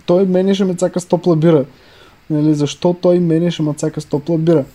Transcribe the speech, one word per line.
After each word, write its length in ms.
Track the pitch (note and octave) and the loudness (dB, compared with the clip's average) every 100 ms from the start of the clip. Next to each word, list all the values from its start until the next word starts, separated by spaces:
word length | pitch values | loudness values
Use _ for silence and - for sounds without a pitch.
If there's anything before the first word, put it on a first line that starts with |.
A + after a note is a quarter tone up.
| - | -2
Той 180 | F3+ G3 | 0 2
менеше 380 | F3+ F#3+ G3 | 0 0 0
мецака 360 | G3 F3 F3+ F3+ | -2 -2 -4 -4
с 40 | |
топла 320 | - F3 F3+ D#3+ | -2 -2 0 2
бира. 280 | E3 D#3 B2+ _ _ - - _ - | 4 2 0 _ _ -20 -20 _ -6
Нали, 240 | D3+ D3+ | -2 0
защо 380 | D3 C#3+ - F3+ | 0 -2 -2 -2
той 260 | F3+ F#3 F3 | 0 2 2
менеше 420 | F3 D#3+ F3 E3 | 2 0 -2 -2
мацака 380 | D3+ C#3+ D#3 D#3 | -4 -4 -6 -8
с 40 | |
топла 340 | - D3 C#3+ E3 | -6 -6 -4 -2
бира? 260 | D#3+ D#3+ C3+ | 2 0 0